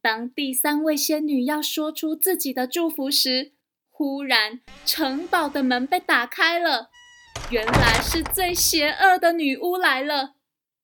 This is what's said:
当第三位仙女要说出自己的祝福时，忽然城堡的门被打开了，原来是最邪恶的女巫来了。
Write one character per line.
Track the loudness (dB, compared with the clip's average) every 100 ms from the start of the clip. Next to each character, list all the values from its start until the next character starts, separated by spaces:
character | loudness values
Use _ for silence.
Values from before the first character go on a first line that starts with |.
当 | -2 -2 -4
第 | -4 -4
三 | -2 0 0
位 | 0 0
仙 | 0 0
女 | 0 0
要 | 0 -2
说 | -2 -4 -4
出 | -4 -6 -2
自 | -2 0
己 | -2
的 | -4 -4
祝 | -2 -2
福 | -2 -2
时， | 0 2 0 -4 _ _ _ _
忽 | -6 -4 -4
然 | 2 2 2 -6 -18 -8
城 | -6 -2 -2 -2 -2
堡 | 0 0
的 | -2
门 | 0 0 0
被 | -2
打 | 2 0 0
开 | 0 2 2
了， | 0 0 -4 -18 -20 -20 -16 -12 -4
原 | -4
来 | 0 4 4 4
是 | 0 -4
最 | -4 -2 0
邪 | 0 0 2 0
恶 | 4 4 6
的 | 4
女 | 2 0 0
巫 | -2 0
来 | 0 0
了。 | 0 -2 -4 _ _ _ _ _